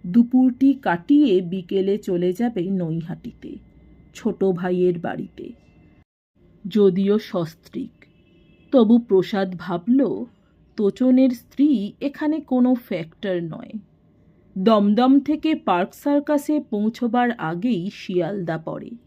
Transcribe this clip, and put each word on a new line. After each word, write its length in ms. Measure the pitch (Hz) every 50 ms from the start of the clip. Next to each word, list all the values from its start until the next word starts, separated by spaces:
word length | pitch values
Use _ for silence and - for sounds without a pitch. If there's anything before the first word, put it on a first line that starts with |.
| -
দুপুরটি 640 | 180 175 240 240 240 - 254 262 262 240 - 269 269 269
কাটিয়ে 680 | 277 - 196 170 170 170 - 285 294 302 247 185 185
বিকেলে 560 | 180 170 180 190 180 - 196 190 190 196 196
চলে 360 | 214 - - 185 175 180 180 180
যাবে 280 | - 233 247 233 190
নৈহাটিতে, 920 | 170 190 196 185 175 160 160 165 160 - - - - - - _ - - - - - - _ - - - - - - - _
ছোট 300 | - - - - - 196
ভাইয়ের 560 | 190 180 170 185 180 180 180 180 180 175 170
বাড়িতে। 520 | 170 113 - - 190 - _ - - - - _ _ _ _ _ _ _ _ _ _ _ _ _ _ _ _ _ _ _ _ _ -
যদিও 520 | 190 - 214 202 196 175 190 196 196 208 214
সস্ত্রীক, 880 | - - - 185 165 160 - _ _ - - 240 277 - _ _ - _ _ _ _ _ _ _ _ _ _ _ _ _
তবু 260 | - 262 226 208 240
প্রসাদ 580 | 240 233 - 202 190 180 - - 196 196 185 180
ভাবল, 680 | 165 - 190 180 175 175 233 247 269 269 190 - 196 240 240 _ _ _ _ _ _ _ _ _
তোচনের 540 | - 214 196 - - 254 254 262 262 262 262
স্ত্রী 640 | 254 - - _ - - 285 311 285 202 196 202 - _
এখানে 380 | - 285 277 - 311 302 302 320
কোনো 360 | 294 - 262 254 247 254 254
ফ্যাক্টর 640 | 240 - - 202 160 160 160 _ _ - 196 185 175 170
নয়। 280 | 160 - - - - - 208 - _ _ _ _ _ _ _ _ _ _ _ _ _ _
দমদম 640 | 190 185 226 220 208 202 202 208 233 247 262 277 277
থেকে 360 | 277 - 311 302 - 311 311
পার্ক 380 | 311 - 214 185 175 190 233 -
সার্কাসে 680 | - - 285 285 285 285 - 294 285 285 - 302 294
পৌঁছবার 720 | - _ 226 208 208 220 233 - 240 240 214 247 247 240
আগেই 580 | 233 - 160 160 170 175 190 254 226 175 170 202 -
শিয়ালদা 640 | - - - 185 180 170 165 208 202 175 170 160
পড়ে। 320 | 160 160 - 160 180 220 233 233 - _